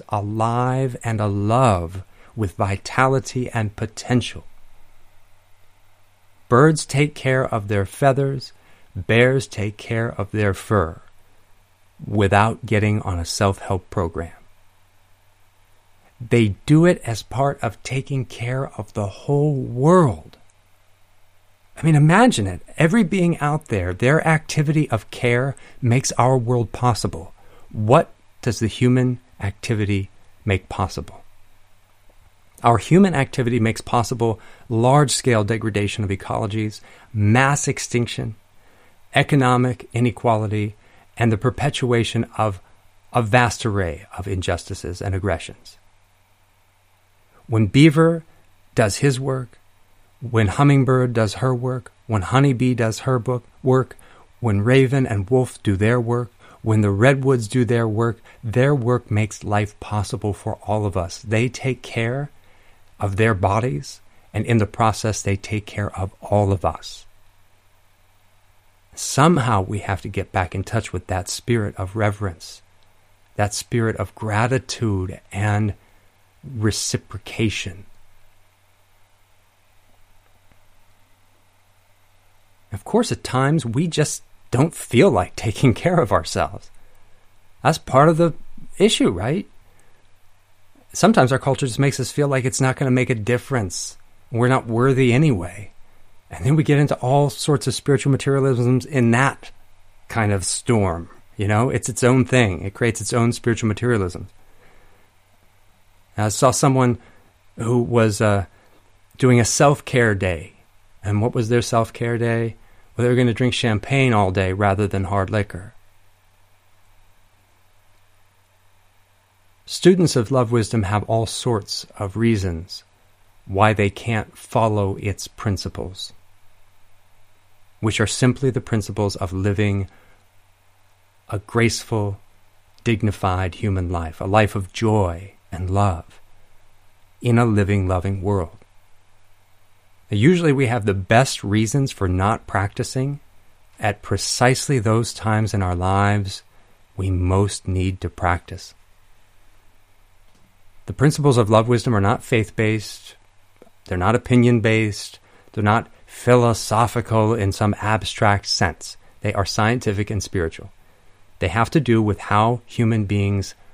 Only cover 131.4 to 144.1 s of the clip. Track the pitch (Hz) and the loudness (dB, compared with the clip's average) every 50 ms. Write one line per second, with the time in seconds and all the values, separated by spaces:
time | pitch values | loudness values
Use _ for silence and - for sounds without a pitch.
131.4 | - - - 117 117 113 - - - - 117 107 104 101 98 - - - _ _ | -6 -4 0 2 2 2 0 -2 -6 -4 -4 -2 -2 -4 -6 -8 -14 -20 _ _
132.4 | _ _ _ _ _ _ _ - - 120 117 98 - 104 95 - - 98 92 92 | _ _ _ _ _ _ _ -6 -2 -2 -2 0 0 -2 -2 -2 -2 -2 0 0
133.4 | 95 92 - - - 107 95 92 90 87 90 85 82 80 80 - 104 98 98 110 | -2 -4 -6 -4 -4 -2 -2 -2 -2 -2 -4 -4 -6 -8 -8 -8 -4 0 2 2
134.4 | 107 98 - 107 92 - - - 113 110 107 107 95 85 85 87 98 98 - _ | 2 2 0 -4 -8 -8 -6 -2 0 2 2 2 2 0 -2 -6 -12 -18 -20 _
135.4 | _ - - 82 90 90 95 98 101 98 85 85 - - - - - - - - | _ -12 -10 -8 -4 -2 0 0 0 0 0 -4 -8 -16 -20 -20 -20 -20 -20 -20
136.4 | - - - - - - - - - - _ _ - - _ - - 123 117 117 | -20 -20 -20 -20 -20 -20 -20 -20 -20 -20 _ _ -20 -20 _ -4 0 2 4 4
137.4 | 120 117 107 104 98 92 101 101 92 92 92 90 87 98 98 98 92 101 101 95 | 4 4 2 2 2 2 2 0 0 0 0 -2 -2 -4 -4 -4 -2 -2 -2 -2
138.4 | 82 - - - - _ - - - - - - _ _ - - - - - _ | -2 -6 -10 -18 -20 _ -20 -20 -20 -20 -20 -20 _ _ -20 -20 -20 -20 -20 _
139.4 | _ _ - - - _ - _ _ _ _ _ - - - 104 113 160 185 175 | _ _ -20 -20 -20 _ -20 _ _ _ _ _ -10 -4 0 4 4 4 4 4
140.4 | 170 156 135 139 135 110 123 123 104 107 95 95 95 - 113 117 135 - - - | 4 2 2 2 2 0 0 0 0 0 -2 -2 0 2 4 4 4 2 -2 -6
141.4 | - 104 101 110 110 107 - 143 135 127 - - 98 90 90 92 95 104 113 - | -4 -2 0 0 0 0 0 -2 -2 -2 -4 -4 -2 -2 0 0 0 0 -2 -2
142.4 | - - - 101 95 95 - - 120 - - 131 131 139 143 143 - - - - | -4 -4 -2 -2 -2 -2 -4 -6 -8 -6 -4 -4 -4 -4 -6 -8 -12 -20 -20 -20
143.4 | - - - _ _ _ _ - - 107 101 - - - | -20 -20 -20 _ _ _ _ -4 -4 -4 -4 -4 -4 -4